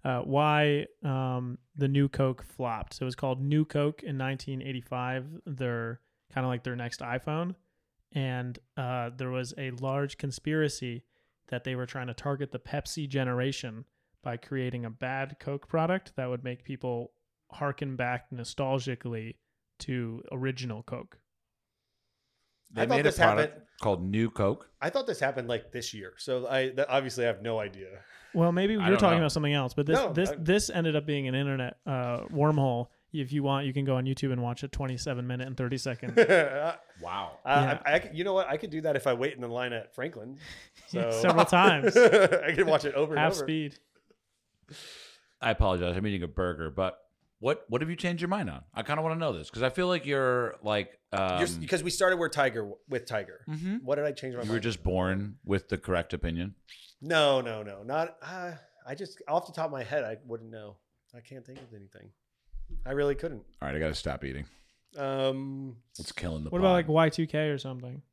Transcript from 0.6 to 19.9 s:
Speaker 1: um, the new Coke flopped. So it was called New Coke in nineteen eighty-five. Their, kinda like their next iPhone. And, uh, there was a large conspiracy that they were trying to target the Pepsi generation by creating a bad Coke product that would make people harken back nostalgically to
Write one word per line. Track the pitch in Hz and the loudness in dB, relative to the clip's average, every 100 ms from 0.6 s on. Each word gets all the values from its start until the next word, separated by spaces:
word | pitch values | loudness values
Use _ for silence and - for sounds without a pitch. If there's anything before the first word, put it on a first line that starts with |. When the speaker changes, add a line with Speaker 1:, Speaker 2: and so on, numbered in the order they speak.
| 151 147 - _ | 4 2 -2 _
Speaker 1:
um, | 147 131 131 127 123 123 _ 151 | -4 -2 0 -2 -4 -8 _ -2
the | 139 | 2
new | 139 139 | 4 2
Coke | - 135 127 | 2 0 0
flopped. | - - 123 113 120 - | -10 -6 -4 -4 -8 -6
So | |
it | 131 | -8
was | 127 | -4
called | 135 127 | -2 0
New | 139 151 156 | 2 2 2
Coke | 147 147 151 | 0 -2 -2
in | 220 135 | -8 -4
nineteen | 131 135 - 131 | -4 -4 -6 -8
eighty-five. | 131 127 - 127 123 131 135 160 - | -6 -8 -6 -6 -4 -4 -6 -14 -10
Their, | 135 127 117 113 117 _ _ _ | -4 -2 -2 -4 -8 _ _ _
kinda | - 127 | -4 -2
like | 123 | -2
their | 127 123 | -4 -6
next | 123 - | -6 -8
iPhone. | 120 123 - 151 175 180 _ _ _ _ _ | -6 -4 -2 -2 -4 -6 _ _ _ _ _
And, | 147 131 127 123 123 _ - | -4 -2 -2 -6 -10 _ -8
uh, | 127 123 120 127 | -4 -2 -4 -6
there | 131 | -4
was | 127 127 - | -4 -6 -6
a | 131 | -8
large | 123 135 139 143 - | -4 -2 -2 -2 -4
conspiracy | 143 127 - 156 151 - 127 117 _ _ _ _ _ | -8 -6 -2 2 2 -2 -8 -8 _ _ _ _ _
that | 123 | -6
they | 131 127 | -4 -4
were | 123 | -6
trying | 135 127 | -6 -8
to | |
target | 120 143 139 143 | -6 -4 -2 -4
the | 123 | -8
Pepsi | - 147 - - 143 | -6 -6 -6 -8 -2
generation | 135 127 123 131 135 127 110 - _ _ _ | 0 0 0 -2 -2 -8 -12 -16 _ _ _
by | - 120 | -8 -8
creating | - 135 127 123 117 | -4 -4 -2 -4 -8
a | |
bad | 117 127 131 135 143 | -6 -6 -4 -6 -8
Coke | - 139 - | -6 -8 -2
product | 160 165 185 - - | 2 2 2 -2 -8
that | 127 | -4
would | 123 | -4
make | 127 123 | -6 -8
people | - 131 127 120 120 _ _ _ _ | -10 -6 -4 -4 -6 _ _ _ _
harken | - 143 135 139 131 | -6 -4 -4 -6 -4
back | 123 123 - | -2 -2 -6
nostalgically | 127 117 - 135 135 127 123 123 113 110 - _ _ _ _ | -10 -10 -4 -2 0 -2 -6 -6 -8 -10 -14 _ _ _ _
to | - | -6